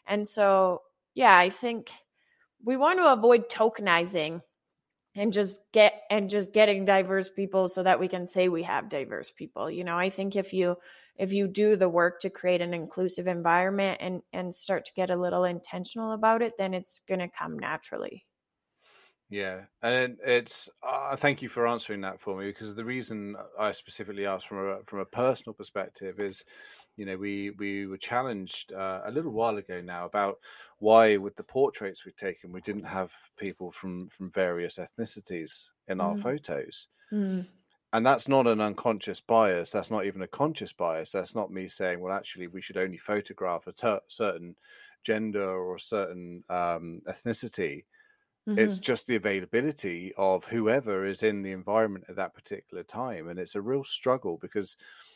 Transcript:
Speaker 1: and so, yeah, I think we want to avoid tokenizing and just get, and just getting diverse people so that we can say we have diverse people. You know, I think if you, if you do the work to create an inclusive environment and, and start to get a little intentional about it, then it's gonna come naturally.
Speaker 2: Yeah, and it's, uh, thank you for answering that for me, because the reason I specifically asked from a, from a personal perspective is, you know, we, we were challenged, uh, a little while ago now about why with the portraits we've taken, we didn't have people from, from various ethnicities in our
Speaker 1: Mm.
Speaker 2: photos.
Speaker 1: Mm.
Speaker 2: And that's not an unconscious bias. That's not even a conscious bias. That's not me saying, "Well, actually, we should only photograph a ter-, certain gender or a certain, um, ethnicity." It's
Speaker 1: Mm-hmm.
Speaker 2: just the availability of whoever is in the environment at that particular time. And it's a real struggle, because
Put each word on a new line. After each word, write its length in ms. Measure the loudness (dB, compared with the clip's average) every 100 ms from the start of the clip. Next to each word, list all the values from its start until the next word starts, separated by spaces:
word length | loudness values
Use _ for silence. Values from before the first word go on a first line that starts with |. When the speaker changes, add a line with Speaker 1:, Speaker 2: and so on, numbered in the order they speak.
| -4
Speaker 1:
and 200 | -2 -2
so, 560 | 4 6 6 6 2 -6 _ _
yeah, 240 | 4 10 10
I 120 | 10
think 420 | 2 -4 -6 -10 -18 _ _ _ _ _ _
we 160 | -2 4
want 220 | 4 6
to 140 | 6
avoid 360 | 8 8 8 6
tokenizing 920 | 2 2 4 4 4 4 0 -2 -4 -12 _ _ _ _ _ _
and 180 | -2 0
just 300 | 2 0 -4 _
get, 300 | 8 8 6 0
and 200 | 0 0
just 220 | -2 2
getting 320 | 6 6 6
diverse 440 | 4 4 4 0 -2
people 400 | -4 0 2 2
so 140 | 2
that 160 | 4 4
we 80 | 2
can 220 | -2 0
say 200 | 4 4
we 140 | 2
have 260 | 0 -2 -2
diverse 440 | -6 -4 -8 -10
people. 360 | -14 -12 -6 -6
You 140 | -4
know, 160 | -2 0
I 120 | 0
think 260 | -2 -2 -2
if 160 | -2
you, 240 | 0 2 0 -8 -20 _ -6
if 160 | -2
you 160 | 0 0
do 260 | 2 4
the 140 | 6 4
work 320 | 4 2 2
to 100 | -8
create 300 | -2 0 2
an 120 | 0
inclusive 540 | -4 -6 -4 -4 -2 -2
environment 720 | 0 2 4 4 0 0 -2
and, 220 | -6 -8 -8
and 220 | -8 -8
start 300 | -6 -4 -4
to 80 | -4
get 180 | -4 -2
a 60 | 0
little 260 | 0 2
intentional 720 | 0 -2 -8 -10 -8 -8 -6
about 300 | 2 4 4
it, 140 | 0 0
then 160 | -2
it's 280 | -2 -8 -16 -6
gonna 200 | -4 -4
come 300 | -6 -8 -6
naturally. 680 | -6 -8 -8 -10 -8 -12 _ _ _ _ _ _ _ _ _ _ _
Speaker 2:
Yeah, 340 | -6 -6 -6 -14 _
and 360 | 0 2 0 -2
it's, 460 | 2 2 2 -8 -12 _
uh, 320 | -6 -4 -4 0
thank 260 | 0 0
you 80 | -4
for 160 | 0 0
answering 340 | 0 -6 -8
that 160 | -8 -8
for 160 | -8
me, 120 | -6 -8
because 280 | -8 -12
the 100 | -10
reason 520 | -8 -8 -8 -10 -10 -12 -12 -4
I 140 | -4
specifically 520 | -4 -12 -14 -12 -6
asked 240 | -4 -4 -6
from 200 | -6 -6
a, 100 | -6 -8
from 140 | -10
a 40 |
personal 480 | -8 -2 0 -2 -8
perspective 640 | -16 -10 -8 -8 -10 -12 -6
is, 260 | -8 -8 -16 -20 -20 -20 _ -12
you 80 |
know, 140 | -10 -6
we, 320 | -6 -4 -6
we 360 | -6 -6 -4 -6
were 120 | -10
challenged, 720 | -4 -2 -2 -6 -8 -12 -12
uh, 300 | -8 -6 -6
a 60 | -4
little 220 | -4 -4
while 260 | 0 0 0
ago 240 | -6 -10
now 240 | -8 -8 -4
about 320 | 0 0 -2 -14 -20 -20 _
why 400 | 8 10 10 6
with 180 | 0 -10
the 80 |
portraits 600 | -6 0 0 0 -10 -10 -16
we've 100 | -10
taken, 360 | -8 -8 -14
we 100 | -10
didn't 220 | -8 -8
have 280 | -6 -6 -6 -10 _ -10
people 340 | -8 -8 -12
from, 380 | -10 -10 -10 -12
from 220 | -14 -6
various 480 | -2 0 -2 -6 -8
ethnicities 920 | -12 -8 -8 -10 -10 -10 -10 -14 -18 _ -8
in 120 | -2
our 140 | -2
Speaker 1:
Mm. 80 | -2
Speaker 2:
photos. 680 | -4 -6 -6 -6 -6 -14 -20 _ _
Speaker 1:
Mm. 340 | -4 -2 -4 -6 _ _ _ _
Speaker 2:
And 140 | 2 4
that's 220 | 2 4
not 180 | 4 4
an 160 | 2
unconscious 580 | 0 0 -2 -2 -6 -10
bias. 500 | 2 4 6 2 -2
That's 200 | -4 -2
not 160 | -4 -4
even 160 | -6
a 40 | -10
conscious 460 | -2 -2 -2 -10
bias. 400 | -4 -2 -2 -4
That's 220 | -6 -4
not 180 | -6 -6
me 160 | -8 -10
saying, 320 | -4 -2 -2
"Well, 140 | -4
actually, 320 | -6 -6 -12 -12
we 160 | -12
should 160 | -8 -4
only 200 | -4 -4
photograph 680 | -4 -4 -4 -6 -4 -4 -6
a 60 |
ter-, 280 | -4 0 0 -4
certain 480 | -4 -2 -2 -10 -18 _ -20 -20 _
gender 440 | -2 -2 0 -2 -2
or 280 | -2 -6 -8
a 40 |
certain, 640 | -4 -4 -4 -8 -14 -14 -6
um, 540 | -2 0 -2 -6 -10 -12
ethnicity." 800 | -8 -6 -6 -6 -4 -4 -6 -14 _ _ _ _ _ -2
It's 300 | 2 2 2
Speaker 1:
Mm-hmm. 60 |
Speaker 2:
just 240 | -2 -2 0
the 100 | 0
availability 960 | 0 -2 0 0 0 -4 -6 -6 -8 0
of 300 | 2 2 0
whoever 580 | 0 2 2 2 -2
is 180 | -2 0
in 200 | 0 0
the 100 | -4
environment 540 | -8 0 2 2 -2 -10
at 80 | -8
that 160 | -8
particular 500 | -10 -12 -12 -10 -14
time. 460 | -10 -8 -8 -8 -10
And 100 | -8
it's 180 | -8 -6
a 40 |
real 240 | -4 -4
struggle, 540 | -4 -4 0 0 -2 -8
because 360 | -6 -6 -6 -12 -20 -20 -20